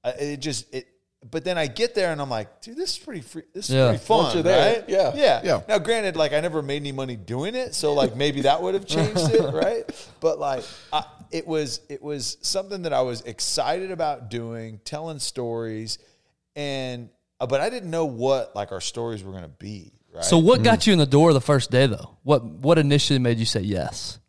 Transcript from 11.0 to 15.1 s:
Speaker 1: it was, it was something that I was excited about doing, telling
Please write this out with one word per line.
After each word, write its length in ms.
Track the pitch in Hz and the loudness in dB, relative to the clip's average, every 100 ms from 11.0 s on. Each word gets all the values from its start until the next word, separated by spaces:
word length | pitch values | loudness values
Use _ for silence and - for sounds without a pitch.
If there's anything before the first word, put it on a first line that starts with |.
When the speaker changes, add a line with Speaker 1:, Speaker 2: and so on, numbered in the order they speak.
| - - - | -4 -16 -10
Speaker 1:
it 160 | 165 165 | -8 -4
was, 340 | 160 147 - _ | -4 -2 -8 _
it 140 | 143 | -14
was 340 | 147 147 113 - | -8 -6 -8 -6
something 420 | - 190 190 196 | -4 -4 -4 -6
that 100 | 170 | -2
I 80 | 135 | 0
was 200 | 127 117 | 0 -2
excited 680 | 120 113 - - 135 170 190 | -10 -6 -4 -2 0 -2 -4
about 400 | 180 156 135 113 | -4 -4 -4 -6
doing, 500 | 117 117 117 113 107 - | -8 -8 -10 -12 -14 -12
telling 320 | 151 165 | -10 -8